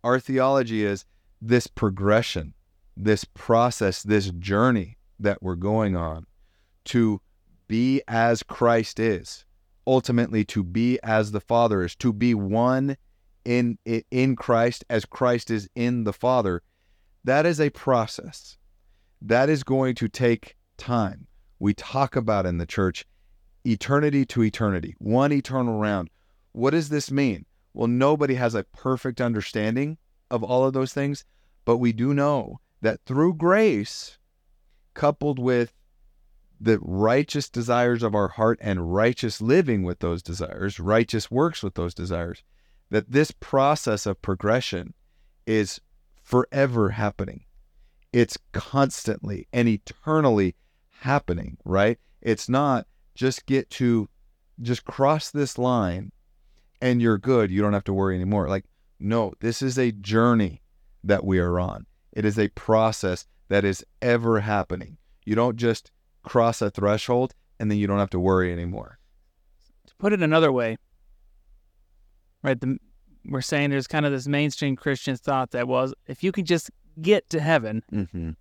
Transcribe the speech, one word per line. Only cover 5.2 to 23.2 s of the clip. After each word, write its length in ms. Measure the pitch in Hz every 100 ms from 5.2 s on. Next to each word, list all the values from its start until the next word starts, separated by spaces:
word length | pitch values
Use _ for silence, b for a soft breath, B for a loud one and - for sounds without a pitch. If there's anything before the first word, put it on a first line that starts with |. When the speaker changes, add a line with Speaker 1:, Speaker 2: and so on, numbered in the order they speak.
| 104 98
Speaker 1:
we're 140 | 92 87
going 400 | 95 110 104 90
on 280 | 82 80 - _ _ _ _ _ -
to 340 | 123 113 101 _ _ _ _ _
be 340 | 110 127 135 -
as 360 | 113 117 117
Christ 560 | - - 117 117 110 -
is, 440 | 113 95 - - _ _ _ _ -
ultimately 600 | 131 - 120 117 110 104
to 180 | 110
be 360 | 90 101 117 123
as 280 | 113 110 104
the 100 | 104
Father 420 | _ 117 117 101
is, 120 | 87 -
to 180 | 123
be 200 | 104 120
one 600 | 110 98 107 123 131 139 135 _ _ _ _
in, 340 | 123 120 120 110 -
in, 180 | 113 -
in 240 | 127 131 123
Christ 500 | - 117 120 - -
as 140 | 117
Christ 460 | - - 123 123 -
is 180 | 113 98 -
in 280 | 120 123
the 100 | 107
Father. 480 | - 123 127 101 87 _ _ _ _ _ _ 123
That 200 | 139 160
is 140 | 156
a 100 | 147
process. 840 | - - 123 110 - 160 - - - _ _ _ _ _ _
That 280 | 104 117 139
is 140 | 151
going 320 | 131 131 131 123
to 120 | 113
take 480 | - 123 117 - _ _ -
time. 500 | - 120 110 - - _ _ _
We 140 | 101
talk 420 | 101 - 135 135 131
about 300 | 110 104 92
in 120 | 85
the 60 | 85
church 400 | - 95 - - _